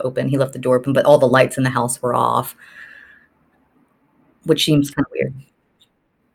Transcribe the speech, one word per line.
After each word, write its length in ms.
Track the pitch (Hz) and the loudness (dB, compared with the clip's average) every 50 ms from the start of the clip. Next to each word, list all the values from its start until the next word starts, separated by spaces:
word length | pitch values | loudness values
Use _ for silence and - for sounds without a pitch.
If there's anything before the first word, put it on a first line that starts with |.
| - | -6
open. 240 | 127 131 131 131 131 | -6 -4 -4 -4 -2
He 100 | 139 131 | 0 -2
left 140 | 131 - | -2 -2
the 80 | - 127 | -4 -6
door 160 | 127 127 127 | -2 0 0
open, 160 | 123 127 139 | 0 0 0
but 140 | 131 127 - | 0 2 6
all 120 | 147 147 139 | 6 6 6
the 80 | 135 | 6
lights 300 | 120 127 131 127 127 - | 4 4 4 2 2 0
in 80 | 135 131 | -2 -2
the 60 | 127 | -2
house 300 | 127 120 117 127 - - | 0 -2 -2 -4 -4 -6
were 140 | - 123 123 | -4 -2 -2
off, 400 | 123 123 120 120 120 123 - - _ - - - - - - - - - - - _ _ _ _ _ _ _ _ _ _ _ _ _ _ _ _ _ _ _ _ _ _ _ _ _ - | 0 0 0 0 -2 -4 -6 -14 _ -20 -20 -20 -20 -20 -20 -20 -20 -20 -20 -20 _ _ _ _ _ _ _ _ _ _ _ _ _ _ _ _ _ _ _ _ _ _ _ _ _ -2
which 200 | 160 151 - - | -2 -2 0 0
seems 260 | 160 151 147 143 143 | 0 0 0 0 -2
kinda 180 | - 143 135 - | -4 -6 -6 -6
weird. 240 | - - - 135 135 135 - _ _ _ _ _ _ _ _ _ _ _ _ _ _ _ _ _ _ | -4 -6 -6 -6 -8 -12 -20 _ _ _ _ _ _ _ _ _ _ _ _ _ _ _ _ _ _